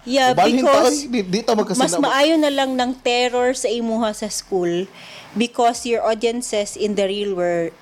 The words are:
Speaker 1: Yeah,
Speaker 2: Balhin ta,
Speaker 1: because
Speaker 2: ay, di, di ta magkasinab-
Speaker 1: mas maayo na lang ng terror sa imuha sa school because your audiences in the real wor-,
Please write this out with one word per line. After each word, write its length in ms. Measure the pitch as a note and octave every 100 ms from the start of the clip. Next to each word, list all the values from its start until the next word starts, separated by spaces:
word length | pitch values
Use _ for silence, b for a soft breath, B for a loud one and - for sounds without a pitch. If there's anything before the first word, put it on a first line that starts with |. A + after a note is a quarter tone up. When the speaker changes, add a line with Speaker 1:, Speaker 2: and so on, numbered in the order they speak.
Speaker 1:
Yeah, 320 | A#3+ C4+ B3+ -
Speaker 2:
Balhin 240 | A#3 B3
ta, 160 | D4 -
Speaker 1:
because 220 | B3+ D4
Speaker 2:
ay, 100 | C#4
di, 140 | A#3+
di 180 | F#3 F#3+
ta 160 | A#3+ G#3+
magkasinab- 240 | G#3+ A3
Speaker 1:
mas 160 | D#4 E4+
maayo 400 | C4+ C4+ D4+ D#4+
na 160 | D4
lang 240 | C#4 C4+ B3+
ng 160 | B3 B3+
terror 560 | B3 A#3+ B3 B3 B3 B3+
sa 160 | A#3+
imuha 400 | A#3 A3+ A3+ A3
sa 160 | G#3+ G#3+
school 560 | - - F#3+ F3 F3 F#3+ B B B B G#3
because 480 | A#3 - A#3 B3 A#3+
your 160 | A3+
audiences 720 | G#3+ A3 A#3 A#3+ - G#3+ G3+
in 240 | - G#3 G3+
the 80 | G3
real 320 | G3+ G3+ F3+
wor-, 320 | F3 E3+ E3 -